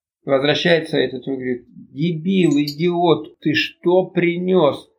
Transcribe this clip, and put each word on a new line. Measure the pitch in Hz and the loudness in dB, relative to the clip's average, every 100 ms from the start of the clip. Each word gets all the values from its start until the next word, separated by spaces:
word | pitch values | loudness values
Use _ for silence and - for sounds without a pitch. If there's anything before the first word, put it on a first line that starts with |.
| _ _ | _ _
Возвращается | - 139 143 147 175 165 160 143 | -2 0 2 0 2 0 0 -2
этот, | 127 127 - | -2 -4 -8
он | 135 | -6
говорит, | 127 120 - | -6 -6 -10
«Дебил, | - - 131 170 156 170 190 165 143 | -20 -18 -6 -4 -4 -2 2 2 2
идиот, | 147 143 175 170 170 147 - _ | -2 -2 -2 0 2 2 -2 _
ты | 156 | -2
что | - - - 170 185 | -2 -4 -4 2 2
принёс? | 180 175 175 175 185 185 147 110 - | 2 0 0 0 0 2 2 0 -10